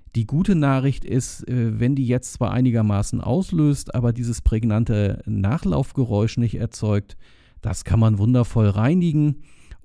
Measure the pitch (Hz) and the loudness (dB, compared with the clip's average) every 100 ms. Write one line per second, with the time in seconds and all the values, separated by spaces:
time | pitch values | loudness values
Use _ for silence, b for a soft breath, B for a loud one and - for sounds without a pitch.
0 | b 113 110 143 196 175 143 135 135 131 | b -4 -2 0 2 2 2 2 0 -2
1 | - 127 - - - 123 117 107 120 139 | -2 -4 -4 -8 -6 -2 -2 0 0 0
2 | 120 123 - - 110 113 127 113 107 101 | 0 -2 -4 -4 -2 2 2 2 2 0
3 | 104 - 92 151 190 165 147 139 - 127 | -2 -4 -2 -2 0 0 2 0 -4 -2
4 | 120 117 120 113 - 110 113 107 113 104 | 0 0 -4 -2 0 2 2 0 2 0
5 | 101 - - 104 98 139 196 156 - - | 0 -2 -4 -2 0 0 -2 -2 -2 -2
6 | 117 104 110 - 120 - 113 - 107 101 | 0 0 0 0 -2 -2 -6 -4 -2 -2
7 | - - b b b b 101 87 - 113 | -2 -12 b b b b -8 -6 0 4
8 | 110 101 110 127 117 123 104 101 120 180 | 4 4 2 2 2 2 2 2 2 2
9 | 170 151 147 139 b b b b | 2 2 0 -2 b b b b